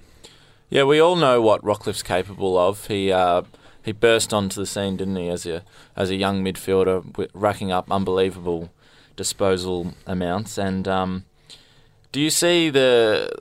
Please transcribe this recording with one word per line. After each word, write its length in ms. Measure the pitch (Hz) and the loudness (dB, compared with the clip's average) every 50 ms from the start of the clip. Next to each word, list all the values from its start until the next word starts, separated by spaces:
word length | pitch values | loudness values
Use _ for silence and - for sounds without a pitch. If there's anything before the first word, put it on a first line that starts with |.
| - _ _ - - - - _ _ _ _ _ _ _ | -20 _ _ -20 -20 -20 -20 _ _ _ _ _ _ _
Yeah, 140 | - 135 139 | 0 2 4
we 180 | 139 151 151 | 4 6 6
all 160 | 160 170 180 175 | 6 6 4 4
know 240 | 156 135 123 120 | 4 4 4 4
what 200 | 113 110 104 87 | 6 4 4 2
Rockliff's 420 | - 101 104 98 - 110 95 - - | 2 0 -2 -2 -2 -6 -6 -6 -4
capable 540 | - 92 90 92 98 101 92 98 95 92 90 | -2 -2 -2 -2 -4 -6 -4 -2 0 2 4
of. 300 | 90 92 101 101 - - | 4 2 0 -2 -4 -6
He, 240 | 110 101 98 95 | -4 -2 0 2
uh, 300 | 92 92 92 90 87 90 90 - - - _ - - - - | 2 2 4 2 2 0 0 -4 -10 -20 _ -20 -20 -12 -10
he 80 | - | -10
burst 420 | 107 107 120 117 113 113 110 - 113 | -2 2 4 4 4 4 2 0 -2
onto 280 | 107 98 98 - - | -2 -2 -2 -4 -6
the 40 | 98 | -8
scene, 300 | 92 - 104 101 98 95 | -6 -4 -4 -4 -4 -4
didn't 220 | 92 95 95 98 92 | -4 -4 -4 -4 -4
he, 100 | 87 87 | -4 -4
as 180 | 87 87 - | -6 -6 -6
a, 180 | 90 82 82 87 - _ - - _ _ | -8 -10 -10 -10 -14 _ -20 -20 _ _
as 140 | - 98 92 | -6 -4 -2
a 60 | 95 | -2
young 260 | 95 98 95 98 98 | -2 -2 -2 -2 -2
midfielder, 600 | 95 95 92 - - - 95 95 92 92 92 92 - - | -2 -4 -6 -6 -4 0 2 2 2 2 0 -2 -4 -8
wi-, 200 | - - 95 - - | -10 -8 -10 -8 -6
racking 360 | 90 101 104 98 - 107 98 | -2 -2 -2 -2 -2 -4 -4
up 220 | 92 90 90 - | -2 -2 -2 -2
unbelievable 800 | 95 98 95 95 92 92 95 95 90 92 87 90 85 82 85 85 - _ _ _ _ _ _ _ _ - | -2 -2 -2 0 0 0 0 0 -2 -4 -6 -6 -6 -6 -6 -10 -16 _ _ _ _ _ _ _ _ -10
disposal 760 | 95 - - - 104 98 95 92 90 92 90 90 85 87 87 - - | -8 -8 -4 -2 0 0 0 0 -2 -4 -4 -4 -6 -8 -10 -12 -10
amounts. 520 | - 95 90 90 87 87 101 110 - - - | -8 -6 -4 -2 -2 -4 -4 -6 -8 -8 -6
And, 300 | 98 95 95 95 92 98 | -6 -4 -4 -4 -4 -2
um, 380 | 95 95 95 92 92 92 95 _ _ _ _ - - - _ _ _ _ _ _ _ _ _ _ - | -2 -2 -2 -4 -6 -8 -10 _ _ _ _ -20 -20 -20 _ _ _ _ _ _ _ _ _ _ -4
do 80 | 135 | -2
you 80 | 147 156 | -2 -2
see 400 | - - 175 170 175 175 165 160 | 0 0 2 2 2 2 2 2
the 600 | 139 139 131 127 123 117 113 110 104 78 50 50 50 50 | 2 4 4 6 6 4 4 4 2 0 -2 -4 -8 -12